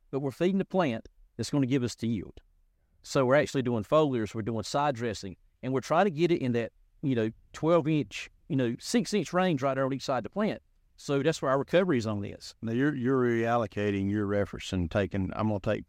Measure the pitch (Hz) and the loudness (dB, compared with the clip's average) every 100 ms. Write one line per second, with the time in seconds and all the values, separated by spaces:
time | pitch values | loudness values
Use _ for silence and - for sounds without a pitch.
0 | _ 135 139 - 175 196 185 185 165 113 | _ -6 -4 0 0 0 0 0 0 -2
1 | - _ - - 113 143 131 135 120 - | -8 _ -16 -10 -2 0 2 2 0 -2
2 | 113 110 - - - _ _ _ _ _ | -4 -4 -6 -14 -20 _ _ _ _ _
3 | - 147 127 139 - 143 123 120 98 151 | -4 0 4 4 2 0 0 -2 2 2
4 | 156 123 107 113 107 113 101 143 147 120 | 4 0 -2 -4 -4 -4 -4 -2 0 -2
5 | 120 101 98 85 _ _ 127 131 - 156 | -4 -6 -10 -14 _ _ -4 -2 0 2
6 | 202 147 170 170 127 117 113 - _ _ | 2 2 2 2 0 0 -2 -8 _ _
7 | 139 123 110 - _ - 156 170 143 156 | -2 0 0 -2 _ -4 2 4 4 0
8 | 113 - - _ - 135 123 120 - 247 | -2 -8 -14 _ -4 -2 0 -2 0 0
9 | 175 208 151 175 185 151 135 135 135 135 | 2 -2 0 0 2 2 0 0 -2 -2
10 | - 127 107 - 214 120 - _ _ - | -2 -2 -4 -4 -4 -4 -10 _ _ -12
11 | - 143 139 156 147 139 135 165 190 131 | -2 0 2 0 2 0 4 2 4 2
12 | 110 104 101 90 - - 110 117 143 143 | 0 -4 -6 -10 -18 -10 -4 0 0 0
13 | 120 135 123 117 113 120 110 - 104 101 | 2 2 2 2 2 2 0 -2 0 0
14 | 98 104 101 101 101 - - 92 87 107 | 0 0 0 0 -2 -6 -6 -2 0 0
15 | 95 101 92 - 110 104 113 104 | 0 -2 -4 -2 -2 -2 -2 -4